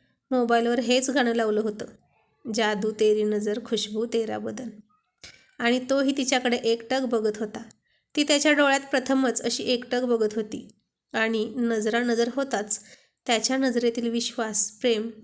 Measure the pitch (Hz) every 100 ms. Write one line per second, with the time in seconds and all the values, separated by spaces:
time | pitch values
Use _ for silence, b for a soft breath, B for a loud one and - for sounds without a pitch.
0 | b b - 254 233 233 233 240 226 254
1 | 262 262 240 233 220 214 220 208 - -
2 | _ _ _ _ 247 214 214 208 214 214
3 | 214 214 214 208 208 220 - 220 208 214
4 | 233 233 220 214 220 214 240 - - _
5 | _ _ B B B B 233 247 254 269
6 | 269 285 262 262 247 240 226 233 - 262
7 | 254 226 214 208 214 220 226 - _ _
8 | _ - 294 285 302 294 285 277 277 269
9 | 262 269 262 240 240 - - 240 240 247
10 | 254 233 214 220 214 - - _ _ _
11 | _ 226 220 226 220 269 233 226 214 233
12 | 240 226 233 254 277 214 208 - B B
13 | B B - 226 233 262 269 240 240 233
14 | 233 233 226 - 220 208 - - 247 220
15 | 226 -